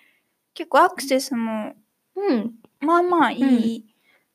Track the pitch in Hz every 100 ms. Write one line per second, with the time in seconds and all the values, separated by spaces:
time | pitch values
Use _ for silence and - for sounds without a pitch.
0 | _ _ _ _ _ - 427 302 349 359
1 | 269 262 269 233 226 220 208 - _ _
2 | _ 370 403 240 226 - _ _ 294 339
3 | 359 349 247 - 269 247 226 226 - _
4 | _ _ _